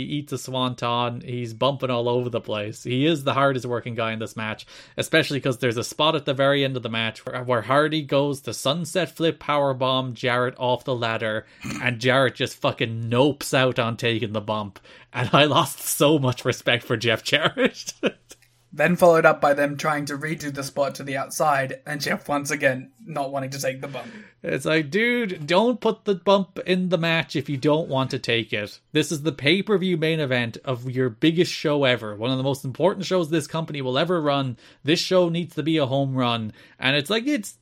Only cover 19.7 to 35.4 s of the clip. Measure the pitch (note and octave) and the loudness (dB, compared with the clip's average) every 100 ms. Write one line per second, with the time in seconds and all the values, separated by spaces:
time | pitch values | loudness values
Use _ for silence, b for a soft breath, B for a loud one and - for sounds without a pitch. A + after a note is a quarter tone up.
19.7 | C#3+ D#3 D3 C#3+ C#3 D#3 D#3+ D3 C3+ C3+ | 0 -2 -2 -4 -6 -6 -6 -6 -8 -6
20.7 | - C3+ C#3 C#3 C3+ C3+ - D#3 C#3 C3+ | -2 -2 -2 -6 -6 -6 0 2 2 0
21.7 | - - D3 C#3+ - - C#3+ C#3 D3 C#3 | -6 -8 -6 -4 -4 -2 -2 -2 0 2
22.7 | B2+ C3 _ E3 D3+ C3+ C#3 C3 C#3 C3+ | 0 -6 _ -8 -6 -4 -4 -6 -4 -4
23.7 | C3 C#3 B2+ A#2 G#2+ B _ - D3+ D#3 | -4 -8 -10 -12 -16 B _ -6 -4 0
24.7 | D#3 C#3+ F#3+ A#3+ A#3+ A3 F3 D3 F3 A#3 | 0 0 0 2 0 -2 -6 2 4 4
25.7 | A#3+ A3 A3 - G3 G3+ G3 F#3 - - | 2 -2 -2 -2 0 4 2 2 -6 -2
26.7 | F#3 F#3 F3 E3 E3 - D3+ C#3 C#3 D3 | 0 2 0 2 0 0 -4 -4 0 2
27.7 | D3+ D#3 C3 C3 C3 - A#2 A2 G#2+ G#2 | 2 0 -2 -2 -4 0 0 0 -6 -6
28.7 | - _ D3+ D3+ D#3 D#3 C3+ C#3 G3 F#3+ | -12 _ 0 0 -2 -2 0 2 2 2
29.7 | G3 F#3 E3 D#3+ D#3+ C#3 B2 A#2 - - | 0 2 0 0 0 0 0 -2 -6 -6
30.7 | B2 C3 B2+ B2+ A2 D#3+ E3 E3+ - D#3+ | -6 -4 -2 -2 2 2 4 0 0 0
31.7 | D3 C3+ B2 A2 G2+ A#2+ C3 C3+ C3+ C3+ | 2 2 2 -2 -6 -2 -2 -2 -4 -6
32.7 | A#2 E3+ G3+ D#3+ F#3 D#3 E3 C#3 E3 D#3+ | 0 0 0 0 0 0 -2 -2 -6 -6
33.7 | D3 B2+ C3 E3 F3 D3 C#3 C3+ A#2+ b | -4 -2 0 0 0 2 0 -2 -6 b
34.7 | b C#3 E3 - F#3 E3+ E3 | b 0 0 4 4 4 2